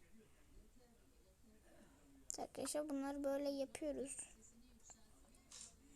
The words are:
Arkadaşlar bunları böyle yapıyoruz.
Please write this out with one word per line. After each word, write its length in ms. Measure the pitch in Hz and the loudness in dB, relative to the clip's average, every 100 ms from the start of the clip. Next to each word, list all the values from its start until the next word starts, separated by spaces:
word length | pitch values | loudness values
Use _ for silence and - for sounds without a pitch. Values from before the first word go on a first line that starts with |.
| - 220 - - - - - - 240 - - - - - 220 - - - - - - 269 294 - | -14 -16 -16 -18 -16 -16 -16 -16 -18 -20 -20 -20 -20 -20 -18 -18 -18 -16 -16 -18 -18 -10 -4 -2
Arkadaşlar 500 | - 277 269 302 302 | 0 0 4 4 6
bunları 360 | 277 277 285 | 4 4 4
böyle 260 | 277 277 285 | 6 6 6
yapıyoruz. 680 | 277 269 - 302 269 277 - - - - - - - - - - - - - - - - - 277 | 4 2 4 4 4 2 0 -4 -8 -16 -16 -16 -16 -14 -14 -16 -16 -18 -18 -12 -8 -8 -10 -16